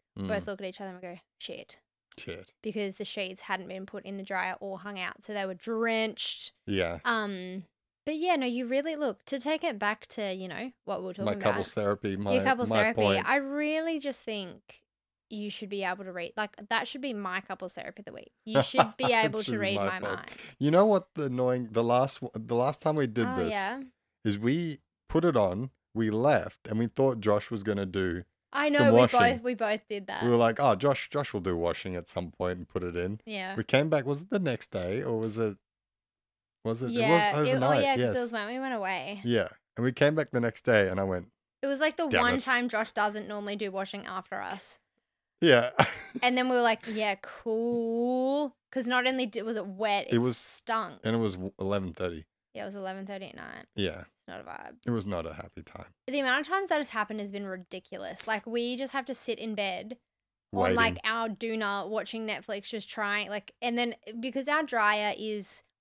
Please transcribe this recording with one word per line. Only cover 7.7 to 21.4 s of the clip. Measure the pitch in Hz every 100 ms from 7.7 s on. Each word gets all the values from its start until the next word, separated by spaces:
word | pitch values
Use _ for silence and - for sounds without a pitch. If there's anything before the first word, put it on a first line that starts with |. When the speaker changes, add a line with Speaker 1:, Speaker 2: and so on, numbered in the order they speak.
| _ _ _ -
Speaker 2:
but | 311
yeah, | 349 330
no, | 254
you | 240 240
really, | 269 294 311
look, | 294 196 -
to | 277
take | 277 311
it | 339 214
back | 208 214 -
to, | - 202
you | 190 185
know, | 160 254 -
what | - 196
we | 185
were | 185
Speaker 1:
My | 107 101
Speaker 2:
talking |
Speaker 1:
couples | 120 107 95
Speaker 2:
about. | -
Speaker 1:
therapy, | 104 104 104 98
my, | 202
Speaker 2:
Your | -
couples | 196 254 233
Speaker 1:
my | 220
Speaker 2:
therapy. | 214 233
Speaker 1:
point. | 208 196 -
Speaker 2:
I | 277
really | 269 285 302 311 330 320
just | 277 262
think | - 214 185 202 _ - _ _ _ _ _
you | 214 208
should | 202 208
be | 202 190
able | 185
to | 190
read, | 180 170 -
like, | 214 - 208
that | 226 254
should | 285
be | 269
my | 214 196 185
couples | 196 185 180 -
therapy | - -
of | 202
the |
week. | - - _
You | - 135
should | - 262 226
Speaker 1:
<laughs> | -
Speaker 2:
be | 254
able | 233 220 208
Speaker 1:
It | 208
should |
Speaker 2:
to | 220
Speaker 1:
be | 196
Speaker 2:
read | 202
Speaker 1:
my | 196
Speaker 2:
my | 185
Speaker 1:
fault. | - 92
Speaker 2:
mind. | - - - -
Speaker 1:
You | 139
know | 170 208
what | 196 - -
the | 143
annoying, | 127